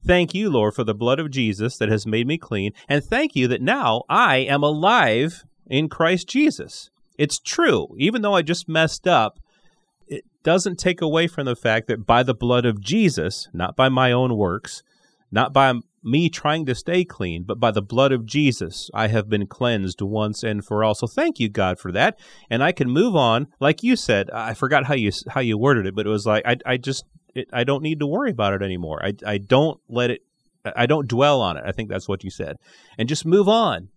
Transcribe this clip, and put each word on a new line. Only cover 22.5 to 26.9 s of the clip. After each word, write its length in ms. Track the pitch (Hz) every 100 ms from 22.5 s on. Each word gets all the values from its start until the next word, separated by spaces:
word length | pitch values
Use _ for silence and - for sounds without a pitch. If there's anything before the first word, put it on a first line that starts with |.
| 117
I 120 | 147
can 160 | - 127
move 260 | 135 233 175
on. 320 | 120 113 143 _
Like 200 | 139 160
you 140 | 233 254
said, 340 | - 104 95
I 220 | 113 113
forgot 320 | 110 131 156 135
how 80 |
you, 180 | 139 104 - -
how 100 | 135
you 180 | 123 104
worded 300 | 131 127 95
it, 80 | 98
but 100 | 101
it 40 |
was 160 | 107 107
like, 200 | 107 -
I, 120 | 123 120
I 100 | 127
just, 300 | 127